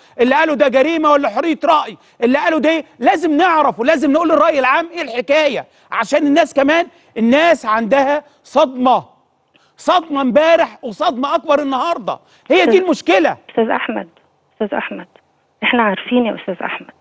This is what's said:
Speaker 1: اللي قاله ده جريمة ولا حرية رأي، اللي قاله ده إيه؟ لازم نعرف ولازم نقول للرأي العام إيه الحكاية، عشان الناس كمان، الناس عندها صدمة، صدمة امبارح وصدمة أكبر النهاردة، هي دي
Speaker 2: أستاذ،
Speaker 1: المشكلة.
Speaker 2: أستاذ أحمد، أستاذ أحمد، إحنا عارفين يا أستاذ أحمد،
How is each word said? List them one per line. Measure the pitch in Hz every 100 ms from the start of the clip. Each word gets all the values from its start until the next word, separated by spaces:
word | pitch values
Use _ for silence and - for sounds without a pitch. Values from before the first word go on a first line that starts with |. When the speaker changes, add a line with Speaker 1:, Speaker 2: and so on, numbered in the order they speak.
| _ -
Speaker 1:
اللي | 240
قاله | 269 320
ده | 285 285
جريمة | 254 285 330 311
ولا | 285 285
حرية | 208 339 302
رأي، | 294 311 240 196 _ -
اللي | 240 269
قاله | 339 311
ده | 294
إيه؟ | 320 - -
لازم | 254 381 330 294
نعرف | 359 320 277 196
ولازم | 247 311 285
نقول | 294 330
للرأي | 302 320 302
العام | 254 294 339
إيه | 339
الحكاية، | 285 240 226 294 302 196 131 _ -
عشان | 196 226 285 285
الناس | 302 320
كمان، | - 277 330 349 _ _ -
الناس | 226 277 339 302 233
عندها | 214 226 269 269 294 - _
صدمة، | - 269 302 254 254 214 127 _ _ _ _ _ _ -
صدمة | - 359 330 277
امبارح | 262 233 320 330 269 214
وصدمة | 254 196 330 247 277
أكبر | 320 330 285
النهاردة، | 285 262 320 330 175 135 _ _ -
هي | 330
دي | 330
Speaker 2:
أستاذ، | 349
Speaker 1:
المشكلة. | 370 277 - 370 285 - -
Speaker 2:
أستاذ | - 220
أحمد، | - - 214 175 _ _ _ _
أستاذ | - 208 -
أحمد، | - 196 180 _ _ _ _ -
إحنا | 208 247
عارفين | 214 190 - 247 233
يا |
أستاذ | - - 180
أحمد، | - - 180 -